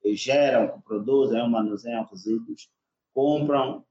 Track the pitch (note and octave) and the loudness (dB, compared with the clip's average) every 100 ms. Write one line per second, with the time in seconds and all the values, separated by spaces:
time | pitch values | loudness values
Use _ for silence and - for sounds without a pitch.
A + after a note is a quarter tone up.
0 | G#2 G#2 B2+ C#3+ C#3+ B2 - - - G#2+ | 0 -2 0 2 4 2 0 -4 -8 -6
1 | A2 C#3 - A#2 A#2+ A#2 G#2+ G2+ A#2 A#2 | 2 2 4 2 0 0 -2 -4 -6 -8
2 | A2+ F#2+ G2+ A2+ A2+ - - _ _ _ | -8 -10 -4 -4 -4 -14 -16 _ _ _
3 | _ C3 C#3 D3 D3 C#3+ B2+ - _ | _ -2 0 0 0 0 -2 -6 _